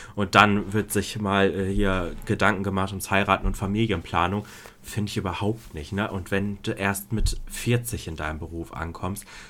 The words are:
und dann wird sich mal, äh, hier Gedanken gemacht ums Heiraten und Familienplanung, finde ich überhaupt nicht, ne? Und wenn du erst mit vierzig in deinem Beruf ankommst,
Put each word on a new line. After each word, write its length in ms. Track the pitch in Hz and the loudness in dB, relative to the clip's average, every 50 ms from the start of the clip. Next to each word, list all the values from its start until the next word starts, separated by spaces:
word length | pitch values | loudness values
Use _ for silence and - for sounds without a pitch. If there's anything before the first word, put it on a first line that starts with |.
| - - - | -14 -10 -4
und 180 | 104 101 95 - | -4 -2 6 8
dann 380 | 98 104 104 101 104 90 98 101 | 8 10 10 6 2 0 0 0
wird 180 | 107 101 - | -2 -2 0
sich 300 | - 104 98 - - 107 | 0 -2 -2 -2 -4 -4
mal, 320 | 104 98 98 98 98 95 78 | 0 2 4 4 4 4 4
äh, 160 | 98 95 95 98 | 0 -2 0 2
hier 440 | 104 101 95 95 92 87 80 76 - - | 2 4 4 4 2 0 -2 -6 -8 -4
Gedanken 380 | - 104 - 98 101 107 92 98 | -2 0 2 4 4 4 2 0
gemacht 280 | 101 95 95 95 98 | 0 0 0 0 0
ums 200 | 101 95 - - | -2 -6 -4 0
Heiraten 360 | 98 98 101 98 95 - - | 2 2 4 4 2 2 2
und 120 | 95 - - | 0 0 0
Familienplanung, 880 | 101 95 101 107 117 110 95 85 - - - 85 85 90 98 104 101 - - - - - - - - | 0 0 2 2 2 2 0 -2 -2 -2 0 2 2 2 2 0 -4 -6 -12 -18 -20 -20 -20 -18 -16
finde 280 | - - 104 104 101 | -8 -4 -4 -4 -2
ich 80 | - 110 | -2 -2
überhaupt 560 | 90 92 85 - 101 104 113 - - - - | -2 -2 -4 -2 -2 -2 -2 -4 -8 -12 -12
nicht, 180 | 78 76 - 98 | -12 -10 -6 -4
ne? 180 | 98 107 - | -2 -2 -2
Und 200 | 95 95 90 - | -4 -6 -4 -2
wenn 280 | 101 98 101 104 101 - - | -2 0 0 -2 -4 -4 -4
du 100 | 110 104 | -6 -4
erst 400 | - 98 98 101 - - - 117 | 0 0 0 0 -2 -4 -4 0
mit 260 | 104 - - - - - | 0 2 2 0 -2 -6
vierzig 640 | - - - - 117 120 120 120 - - 80 - 85 | -10 -10 -4 0 2 2 2 0 -2 -6 -6 -6 -8
in 80 | 80 | -8
deinem 220 | 78 76 76 78 78 | -6 -6 -6 -6 -6
Beruf 340 | 85 78 82 82 82 - - | -8 -8 -8 -8 -8 -8 -8
ankommst, 540 | - 80 82 82 - - 92 98 98 - - - - - - | -8 -8 -8 -6 -6 -6 -6 -6 -6 -10 -14 -18 -18 -18 -18